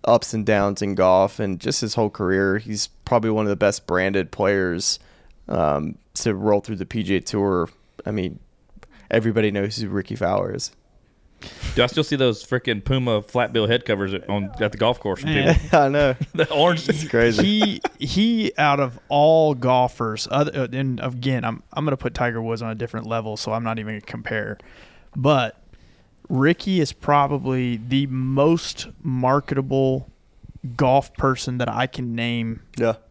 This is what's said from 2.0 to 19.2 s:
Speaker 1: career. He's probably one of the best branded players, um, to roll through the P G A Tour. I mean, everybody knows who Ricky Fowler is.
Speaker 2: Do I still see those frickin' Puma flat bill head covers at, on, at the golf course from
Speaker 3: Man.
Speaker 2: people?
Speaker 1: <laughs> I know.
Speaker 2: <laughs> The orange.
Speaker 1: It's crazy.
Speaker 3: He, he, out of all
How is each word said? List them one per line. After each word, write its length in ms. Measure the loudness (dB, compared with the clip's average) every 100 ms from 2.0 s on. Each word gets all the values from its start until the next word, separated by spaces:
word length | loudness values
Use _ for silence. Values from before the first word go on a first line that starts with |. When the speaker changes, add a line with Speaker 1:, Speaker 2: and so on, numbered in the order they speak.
| -2
Speaker 1:
career. 480 | 0 0 2 2 0
He's 280 | -4 -6 -6 _ 0
probably 260 | 0 2
one 140 | 0 0
of 40 |
the 60 | 2
best 320 | 2 0 -2
branded 440 | 0 2 0 -4
players, 680 | -2 0 2 0 -2 -4 -4 -10 _ -20 -20 -6
um, 480 | 0 0 0 -4 -10 _ -4
to 180 | -2 -2
roll 260 | 2 0
through 140 | 0 -8
the 80 | -6
P 180 | -6
G 120 | 0 -2
A 40 |
Tour. 480 | 0 -2 0 0 -2 _ _ -14 -8
I 60 |
mean, 280 | -4 -6 -8 -20 _ _ -20 -20 -20 0
everybody 400 | 0 2 2 2
knows 260 | 0 -2 -4
who 120 | -4
Ricky 260 | -4 -6 -4
Fowler 380 | 0 0 -2 -6
is. 160 | -10 _ _ _ _ _ _ _ -20 -12 -6 0
Speaker 2:
Do 80 |
I 40 | 0
still 160 | 0
see 120 | -2 2
those 280 | 2 0
frickin' 400 | -4 -4 -2 -4
Puma 380 | -2 -2 0 -2
flat 300 | 0 -2 0
bill 140 | 0 2
head 180 | 0 0
covers 280 | -2 -2
at, 140 | -4 -4
on, 200 | -4 -4 -2
at 120 | -4
the 60 | 2
golf 220 | 0 0
course 200 | -4 -4
from 120 | -2
Speaker 3:
Man. 200 | 0 4
Speaker 2:
people? 260 | 2 4 4
Speaker 1:
<laughs> 0 |
I 100 | 4
know. 260 | 4 2 0
Speaker 2:
<laughs> 100 | -6
The 160 | -2 0
orange. 360 | 4 2 2 -2
Speaker 1:
It's 180 | -4 0
crazy. 360 | 2 4 4
Speaker 3:
He, 380 | 2 2 0 0 -8 -8
he, 520 | -4 2 2 2 -2 0
out 220 | 2 2
of 180 | 0 -6 _
all 440 | 4